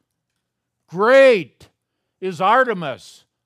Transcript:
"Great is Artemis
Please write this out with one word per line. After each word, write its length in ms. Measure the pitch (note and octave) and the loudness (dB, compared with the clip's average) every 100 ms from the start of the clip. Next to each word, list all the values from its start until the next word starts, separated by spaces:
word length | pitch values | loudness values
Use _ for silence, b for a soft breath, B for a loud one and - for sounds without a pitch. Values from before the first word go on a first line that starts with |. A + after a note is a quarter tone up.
| _ _ _ _ _ _ _ _ _ | _ _ _ _ _ _ _ _ _
"Great 840 | E3 G#3+ C4+ C4+ A3+ C3+ _ _ _ _ _ _ _ | -4 2 4 4 2 -4 _ _ _ _ _ _ _
is 220 | F#3 E3 | -12 -6
Artemis 800 | F#3 A#3+ B3+ G3+ D#3+ A#2+ - - _ _ | -2 0 -2 -6 -10 -12 -18 -20 _ _